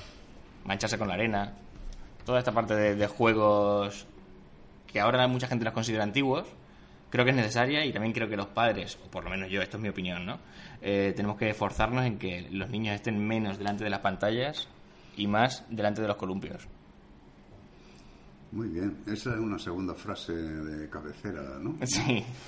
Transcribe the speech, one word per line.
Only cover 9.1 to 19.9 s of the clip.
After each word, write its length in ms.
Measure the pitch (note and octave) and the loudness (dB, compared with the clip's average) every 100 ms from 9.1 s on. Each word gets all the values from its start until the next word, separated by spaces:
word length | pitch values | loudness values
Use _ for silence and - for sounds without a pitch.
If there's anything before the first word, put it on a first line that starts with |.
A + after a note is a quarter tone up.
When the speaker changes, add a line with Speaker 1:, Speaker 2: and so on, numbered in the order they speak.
| F#2 | -8
Speaker 1:
lo 60 | E2+ | -4
menos 180 | F#2+ F#2+ | -4 -2
yo, 120 | F#2+ | -2
esto 140 | F#2 G2+ | -2 -4
es 60 | |
mi 60 | G#2+ | -4
opinión, 360 | F#2+ F2+ F2 F2+ | -4 -4 -4 -6
¿no? 140 | D3+ - - - - | -8 -12 -18 -18 -8
Eh, 300 | G2+ G2+ G2 F#2+ | 0 2 2 2
tenemos 220 | G#2 G#2 | -2 0
que 120 | A2 | -2
esforzarnos 560 | G#2 G2+ - A2 B2+ B2 | 0 -2 2 2 2 0
en 120 | G2+ | 0
que 280 | F#2 F2+ E2 | -4 -6 -6
los 180 | F#2+ F#2 | -6 -4
niños 240 | G#2 A2 G2+ | -2 -2 -2
estén 240 | A#2+ G#2 G#2+ | -2 0 0
menos 300 | A2+ G#2 G2 | 0 0 -2
delante 260 | G2+ G#2 | -2 -2
de 60 | G#2+ | -2
las 100 | G2 | 0
pantallas 680 | G2+ F#2+ G#2 A#2 C#3 D#3 - - - - - - | 0 0 0 2 -2 -4 -10 -14 -20 -20 -14 -4
y 80 | G2+ | 0
más 380 | G#2+ B2 - - | 4 4 2 -8
delante 320 | A2 G#2 G#2+ | 0 0 2
de 40 | G#2+ | 0
los 100 | G#2 | 0
columpios. 500 | F#2 F#2+ - F#2 - - - - - - - - - - - - - - - - - - - | -2 -4 -6 -10 -14 -20 -20 -20 -20 -20 -20 -20 -20 -20 -20 -20 -20 -20 -20 -20 -20 -20 -10
Speaker 2:
Muy 160 | G2+ G#2+ | -6 -4
bien, 280 | E2 G2 - G2+ | -2 -2 -4 -6
esa 260 | G#2+ B2+ | -4 -2
es 60 | A2+ | -2
una 180 | A2 F#2 | -2 -4
segunda 340 | F#2 F2 F#2 | -4 -4 -4